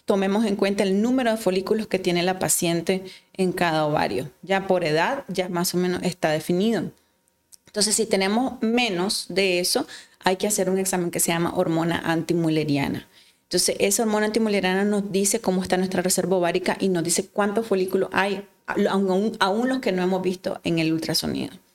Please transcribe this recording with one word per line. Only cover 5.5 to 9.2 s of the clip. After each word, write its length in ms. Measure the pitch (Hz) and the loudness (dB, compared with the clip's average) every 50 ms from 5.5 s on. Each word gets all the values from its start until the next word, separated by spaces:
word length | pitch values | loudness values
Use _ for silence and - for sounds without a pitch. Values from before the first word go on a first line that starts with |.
| 180 170 175 - - | -2 -2 -2 0 0
o 40 | 175 | 0
menos 240 | 180 180 180 - | 0 0 0 -2
está 280 | - 180 170 - - 160 | -2 -4 -4 -2 -2 0
definido. 600 | 151 156 151 - 175 180 202 226 233 185 151 170 - _ _ _ _ _ _ _ _ _ _ _ - - _ | 0 0 0 0 0 2 2 2 0 0 -2 -4 -8 _ _ _ _ _ _ _ _ _ _ _ -20 -20 _
Entonces, 280 | - - 208 196 208 208 | -8 -4 -2 0 0 2
si 100 | - 220 | 0 0
tenemos 560 | 214 - 196 190 196 208 233 262 254 247 - | 0 0 0 0 2 0 0 0 -2 -4 -2
menos 680 | - 220 226 247 247 226 190 170 180 208 - - | -2 0 2 2 2 0 0 -2 -2 -2 -2 -4